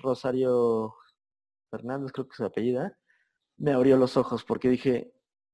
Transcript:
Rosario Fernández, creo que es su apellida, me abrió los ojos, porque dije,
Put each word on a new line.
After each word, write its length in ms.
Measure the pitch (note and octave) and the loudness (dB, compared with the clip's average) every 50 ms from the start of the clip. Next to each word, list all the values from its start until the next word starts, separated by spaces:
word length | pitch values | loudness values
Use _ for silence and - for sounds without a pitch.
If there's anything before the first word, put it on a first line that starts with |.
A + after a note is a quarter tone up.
Rosario 920 | - C3 B2+ - - C3 B2+ C3 C3 B2+ B2 B2 A#2+ A#2 A2+ A2 A2 A2 - - - _ _ _ _ _ _ _ _ _ _ _ _ - | -4 -4 -4 -2 -4 -4 -2 0 0 2 2 2 2 2 0 -2 -4 -6 -10 -16 -20 _ _ _ _ _ _ _ _ _ _ _ _ -14
Fernández, 420 | - A2 A2+ A#2+ C3 C#3 C#3 B2+ | -14 -12 -10 -8 -8 -8 -8 -8
creo 140 | - - B2+ | -8 -10 -10
que 60 | - | -10
es 40 | - - | -8 -8
su 60 | A2+ | -6
apellida, 540 | F#2+ - G2+ A2 B2 B2 B2+ D#3+ G3+ - _ _ _ _ _ _ _ _ _ _ _ _ - | -6 -4 -4 -2 -2 -2 -2 -4 -6 -8 _ _ _ _ _ _ _ _ _ _ _ _ -4
me 140 | - D3 | -2 0
abrió 240 | C#3 B2+ B2+ C#3 C3 | 2 4 6 6 6
los 200 | C3 B2+ B2 - | 6 4 2 2
ojos, 280 | C3+ A#2+ - A#2+ A2+ - | 0 -2 -2 -4 -6 -4
porque 240 | - A2+ G#2+ - B2+ | -4 -4 0 0 0
dije, 420 | B2+ A#2+ - C#3 B2 A#2+ - - _ _ _ _ _ _ _ _ | 0 2 0 0 -2 -2 -4 -10 _ _ _ _ _ _ _ _